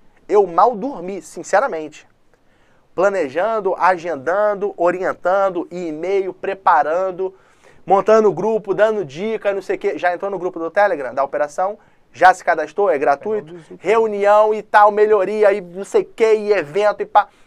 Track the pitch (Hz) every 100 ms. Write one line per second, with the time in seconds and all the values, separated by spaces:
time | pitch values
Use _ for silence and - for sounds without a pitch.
0 | _ _ - 202 185 170 226 214 254 226
1 | 180 196 - - 156 190 262 165 156 -
2 | - _ _ _ _ _ _ _ _ -
3 | 196 196 143 147 208 220 190 - 170 180
4 | 170 143 131 190 214 202 202 - 175 180
5 | 185 - 175 196 196 175 - 175 170 151
6 | 175 196 190 175 185 196 - 165 147 170
7 | 190 175 190 190 _ _ _ _ - 196
8 | 190 220 214 160 208 220 190 180 220 214
9 | 151 143 220 214 202 196 190 185 202 151
10 | 175 175 196 190 180 175 165 202 202 160
11 | 127 127 139 147 147 - 190 220 _ _
12 | _ - 180 180 - 160 151 - 196 135
13 | 147 143 208 214 151 175 156 180 170 226
14 | 226 202 202 208 214 214 202 214 208 208
15 | 214 214 185 214 202 208 175 180 196 233
16 | - - 220 220 208 202 143 170 208 202
17 | 208 208 202 _